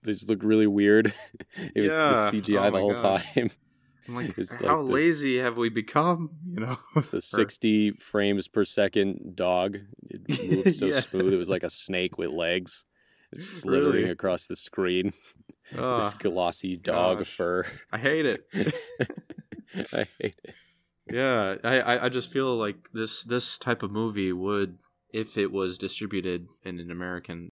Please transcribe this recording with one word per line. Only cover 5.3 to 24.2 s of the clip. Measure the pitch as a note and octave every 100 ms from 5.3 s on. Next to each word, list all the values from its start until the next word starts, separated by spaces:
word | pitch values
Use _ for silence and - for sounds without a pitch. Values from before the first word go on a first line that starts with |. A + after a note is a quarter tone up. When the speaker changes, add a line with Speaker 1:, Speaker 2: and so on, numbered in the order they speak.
| B2
Speaker 2:
have | B2+ A#2
we | A#2
become?" | A2+ G#2+ D3 E3 E3+ D#3+ D#3+
<laughs> | F3
You | F3
know? | - B2+ - D#3
Speaker 1:
the | - G2
Speaker 2:
Or |
Speaker 1:
sixty | - G#2+ G#2 - A2 G#2+ G#2+
frames | G2+ - G#2 G2+ G2+ -
per | -
second | G2+ - G2+ G#2+ G2 - - F2
dog. | F2+ F2+ F#2+ G2+ G2 - -
It | - -
Speaker 2:
<laughs> | C3+ -
Speaker 1:
moved | F3+ F#3+
so | D3+ F#2+
Speaker 2:
Yeah. | C3+
Speaker 1:
smooth. | - F#2+ F#2+
It | F#2+
was | F2
like | F#2
a | E2+
snake | - - F#2 F2+ -
with | E2+
legs. | D#2+ E2+ F2+ F2 - _ _ _ _ _
It's | - F#3
slithering | - F#2+ - -
Speaker 2:
Really? | G#2+ F2+
Speaker 1:
across | F2 F#2+ F2+ -
the | F2+
screen. | - - F#2 F2+ G2 -
<laughs> | - _ _ - - -
Speaker 2:
Oh, | B2+ A#2+
Speaker 1:
This | G#2
glossy | - G2+ F2+ F2 - G2 F2+
dog | - E2+ F2+ F#2+
Speaker 2:
gosh. | F#2 -
Speaker 1:
fur. | F2 F2+ F2+ - -
Speaker 2:
I | A2
hate | C3 D#3 D3
it. | G#2+ _
Speaker 1:
<laughs> | G3 - B4+ A#4 B4 - - _ - - - - F#3+ -
I | - - _
hate | G#2 -
it. | - - _ _ _ _ -
Speaker 2:
Yeah, | A#2 C3 A#2+ G2 G2
I, | A#2 C3
I, | A#2+ A#2+ B2
I |
just | B2+ A#2
feel | C#3 C3+ A#2+
like | G#2+ F#2+ -
this, | A2+ A2 -
this | A#2 B2 - -
type | - A#2
of | G2+
movie | G#2 A2+ G#2